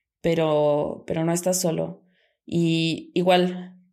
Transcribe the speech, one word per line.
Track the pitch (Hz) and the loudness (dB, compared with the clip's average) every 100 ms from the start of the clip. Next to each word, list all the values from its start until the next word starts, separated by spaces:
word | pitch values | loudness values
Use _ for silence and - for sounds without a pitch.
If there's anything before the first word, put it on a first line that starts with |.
| _ _ | _ _
pero, | 175 165 160 151 147 147 156 - - | -2 0 2 2 2 2 -2 -6 -6
pero | 165 | -4
no | 160 | -2
estás | 175 180 - | 0 -2 -2
solo. | 175 165 165 175 _ _ _ _ - | -2 -2 -6 -10 _ _ _ _ -6
Y | 170 165 165 165 156 - | 0 2 2 0 -2 -4
igual, | - 175 180 180 180 - - _ | 0 4 4 2 -2 -12 -18 _